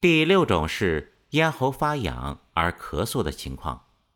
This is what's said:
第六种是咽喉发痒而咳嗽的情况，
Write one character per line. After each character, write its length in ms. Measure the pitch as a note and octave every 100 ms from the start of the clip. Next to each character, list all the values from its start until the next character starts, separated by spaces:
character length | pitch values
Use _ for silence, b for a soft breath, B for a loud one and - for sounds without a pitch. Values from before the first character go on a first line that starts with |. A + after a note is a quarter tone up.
第 240 | F3+ D#3+
六 220 | D#3 F#3+ E3
种 220 | F2+ D#2
是 480 | - G2 D#2 - _ _
咽 200 | D3 D#3+
喉 200 | - B2+
发 240 | C3 D3+ D3
痒 460 | G2+ B1 C2+ C#2+ _
而 180 | - E2+
咳 340 | - - D2
嗽 180 | G#2+ C#3
的 100 | D#2+
情 240 | C2+ - C2
况， 320 | - B1 _ _ _